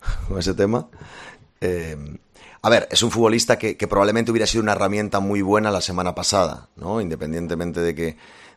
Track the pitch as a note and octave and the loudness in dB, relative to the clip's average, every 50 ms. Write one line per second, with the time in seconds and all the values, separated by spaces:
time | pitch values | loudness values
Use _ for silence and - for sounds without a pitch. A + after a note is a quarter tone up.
0 | - - - - - - G2 F#2+ E2 F2 F2 - G2 G2+ A2+ B2+ - - - - | -4 -2 -2 -2 -4 -4 -4 -2 -2 -2 0 0 0 2 0 -2 -4 -8 -14 -20
1 | - - - - - - - - - _ _ _ - F#2 F2+ E2+ E2 D#2+ D#2 D2 | -20 -20 -20 -20 -20 -20 -20 -20 -20 _ _ _ -4 -4 -4 -4 -6 -8 -10 -12
2 | D2 D2 D2 - _ _ _ - - - - - - G#2+ A#2 G#2+ - - - - | -12 -14 -16 -16 _ _ _ -20 -20 -20 -18 -2 2 4 4 4 4 2 2 2
3 | A2+ A#2 G2 A2+ A#2 A2 A2 A#2 A#2 - A#2+ G#2+ - G#2+ F#2+ - G#2 F#2+ G#2 G2 | 2 2 2 4 4 4 4 2 2 2 2 2 0 -4 -4 -4 -4 0 2 2
4 | G2+ G#2 G#2+ A#2 A2+ A#2 A2+ A2+ G#2+ G2+ - A2+ G#2+ G#2+ G2+ F#2 G2+ F#2+ G2+ G#2 | 4 4 4 2 0 2 2 2 0 2 0 0 2 2 2 2 0 0 0 0
5 | G#2 G2+ - G2+ G2 G2 G2+ G2+ G2 F#2 G2+ G#2+ A2 G#2+ G2+ F2+ F2 - F#2 F2+ | -2 0 -2 -2 0 0 0 0 2 2 2 2 4 2 0 0 -2 -2 -4 -2
6 | F2+ F2+ E2+ - F#2 - - G2 F2+ D#2 - - - _ _ - - F2 G#2 A#2 | -2 -2 -4 -4 -2 0 2 2 2 2 -2 -6 -14 _ _ -12 -8 -4 -4 -4
7 | G#2 F2 D#2+ D2+ - D2+ D#2+ E2 E2+ E2 E2+ E2 F2 F2 D#2+ E2+ E2+ E2+ D#2+ C#2+ | -4 -4 -6 -6 -6 -6 -4 -6 -4 -4 -4 -4 -4 -4 -2 -2 -2 -2 0 -2
8 | E2 D#2+ D#2 - - - - - - - - | -4 -6 -6 -8 -16 -20 -20 -20 -20 -20 -20